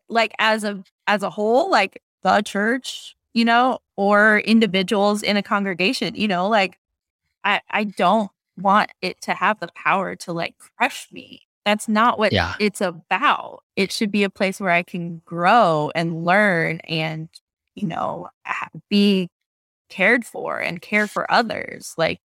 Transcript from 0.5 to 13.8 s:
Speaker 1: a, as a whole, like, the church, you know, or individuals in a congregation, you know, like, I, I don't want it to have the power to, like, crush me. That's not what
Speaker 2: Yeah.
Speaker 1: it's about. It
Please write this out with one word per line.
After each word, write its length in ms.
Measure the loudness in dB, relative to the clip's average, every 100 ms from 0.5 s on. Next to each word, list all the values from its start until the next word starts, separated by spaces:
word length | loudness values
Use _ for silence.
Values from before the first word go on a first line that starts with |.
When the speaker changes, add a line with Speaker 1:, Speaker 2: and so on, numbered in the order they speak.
| 0
Speaker 1:
a, 180 | -2 -8 -12 _ -2
as 160 | 0
a 80 | -2
whole, 400 | -2 2 2 4
like, 320 | 2 2 -4 _ _
the 180 | 2 2
church, 720 | 2 -2 -2 -2 -6 -14 -16 -20 _
you 100 | 0
know, 340 | 2 4 2 0 _ -4
or 440 | 2 6 6 4
individuals 800 | 4 4 4 2 0 2 2 0
in 140 | 0 -2
a 60 |
congregation, 720 | -2 -2 -2 -2 -2 -2 -4 -2
you 100 | -2
know, 220 | 0 2
like, 300 | 2 0 -4 _ _ _ _ _ _
I, 160 | -2 -2 -2
I 140 | -4
don't 460 | -4 0 2 2 0 _ _ -4
want 340 | 2 2 2 _
it 180 | -10 -8
to 120 | -6
have 260 | -2 -2 -2
the 80 | -6 -6
power 400 | -2 0 -2 -8
to, 160 | -8
like, 240 | -8 -8 -10
crush 480 | -18 -4 -4 -4 -16
me. 300 | -20 -20 -20 _ _
That's 220 | -2 -2 0
not 320 | 2 2 2
what 140 | 2
Speaker 2:
Yeah. 220 | 2 0 -2
Speaker 1:
it's 220 | -2 -2
about. 800 | -4 -6 -4 -2 0 0 -4 -18 _
It 160 | -4